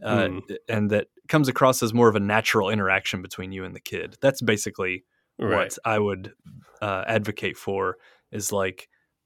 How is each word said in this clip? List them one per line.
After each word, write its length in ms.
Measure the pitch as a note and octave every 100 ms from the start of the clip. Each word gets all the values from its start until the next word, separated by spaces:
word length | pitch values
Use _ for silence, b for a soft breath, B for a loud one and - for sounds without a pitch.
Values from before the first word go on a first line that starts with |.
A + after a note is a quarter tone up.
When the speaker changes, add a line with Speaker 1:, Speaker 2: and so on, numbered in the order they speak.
Speaker 1:
uh, 240 | A2 G#2 F#2
Speaker 2:
Mm. 300 | F#2 - - -
Speaker 1:
and 220 | A2+ G#2
that 160 | G#2 - _ -
comes 200 | D#3 C3+
across 340 | A#2+ C3 B2+
as 100 | A#2+
more 160 | A#2 A#2
of 80 | G#2
a 40 |
natural 500 | G2+ G#2+ - A2+ G2
interaction 540 | G#2+ F#2+ F#2+ - F#2+
between 280 | F#2+ - F#2
you 120 | F#2+
and 120 | F#2 F#2
the 40 |
kid. 360 | - F#2 - -
That's 220 | C3+ C3+
basically 640 | A2+ G#2+ - - F#2 F#2 _ _ _ -
Speaker 2:
Right. 160 | G#2+ F#2
Speaker 1:
what 220 | F#2+ - A#2
I 120 | A2
would, 360 | G#2 F#2+ F#2+ - - - - -
uh, 200 | G#2+ F#2+ -
advocate 500 | A2+ G#2+ G#2 G2 F2
for 400 | - G2 F#2 F2+ b b b
is, 200 | A2 G2+
like, 380 | G2+ F#2+ F#2 - _ _ _